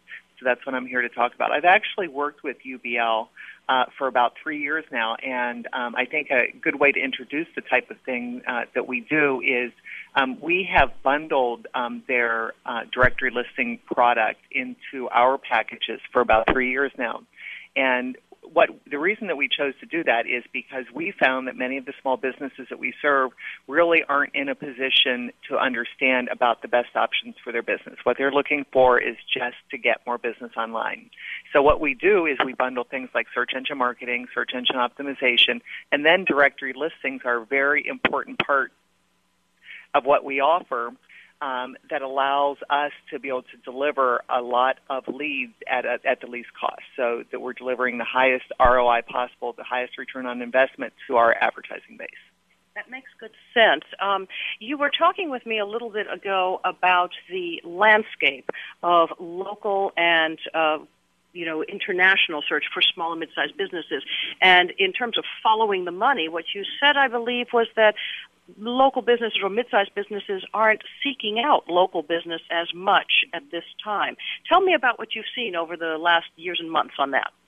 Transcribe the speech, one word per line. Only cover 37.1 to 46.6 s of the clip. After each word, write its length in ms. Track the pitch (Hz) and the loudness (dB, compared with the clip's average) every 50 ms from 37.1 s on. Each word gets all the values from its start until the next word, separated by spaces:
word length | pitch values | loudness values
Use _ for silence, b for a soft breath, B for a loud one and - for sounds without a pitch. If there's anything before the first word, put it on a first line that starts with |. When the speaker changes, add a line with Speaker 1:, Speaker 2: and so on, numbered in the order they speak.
| 135 127 - | -6 -4 -4
Speaker 1:
are 120 | 127 120 120 | -2 -2 -2
a 80 | 113 110 | -2 -2
very 380 | 135 139 139 143 147 147 - | 0 0 2 2 0 0 -2
important 520 | - 135 127 - - 147 135 - - 131 - | -4 -4 -2 -2 -2 -2 -4 -6 -4 -6 -4
part 340 | - - 143 135 127 120 _ _ _ _ _ _ _ _ _ _ _ _ _ _ _ _ _ B B B B B B B - | -2 0 0 0 0 -4 _ _ _ _ _ _ _ _ _ _ _ _ _ _ _ _ _ B B B B B B B -2
of 100 | 143 120 | 0 2
what 180 | 135 143 - - | 4 2 2 2
we 160 | 139 135 135 | -2 -2 0
offer, 520 | 135 147 165 180 - - 135 117 117 120 123 - _ B B B B B B _ | 2 2 2 2 0 -4 -4 -4 -4 -6 -10 -14 _ B B B B B B _
um, 340 | 147 139 131 123 127 131 131 - - - | -8 -6 -6 -6 -6 -8 -10 -16 -10 -8
that 120 | 160 143 | -6 -6
allows 560 | 135 135 135 139 135 139 139 143 143 143 139 - - - | -4 -4 -2 0 0 2 2 2 2 0 0 -4 -4 -2
us 240 | 143 143 147 143 - - _ - | 0 0 0 -2 -6 -10 _ -12
to 80 | 156 131 | -12 -10
be 80 | 120 139 | -6 -6
able 160 | 127 127 123 | -6 -6 -6
to 140 | - - 120 _ | -10 -16 -18 _
deliver 580 | 135 123 131 139 147 135 135 131 127 120 - - - | -12 -6 -4 -2 0 0 2 2 2 2 0 -2 -2
a 120 | 127 127 | -2 -2
lot 360 | 123 120 123 120 127 131 131 - _ - | 0 0 2 4 4 4 2 -2 _ -6
of 160 | 139 131 - - | -6 -6 -6 -8
leads 440 | 127 131 147 151 143 135 127 117 110 _ - - | -8 -6 -6 -6 -6 -6 -8 -10 -12 _ -6 -4
at 180 | 127 127 117 | -2 -2 0
a, 140 | 117 120 113 - | -2 -4 -2 0
at 160 | 131 127 - | -2 -2 -2
the 60 | - 120 | -4 -8
least 200 | 120 120 117 - - | -12 -12 -12 -14 -8
cost, 220 | - | -6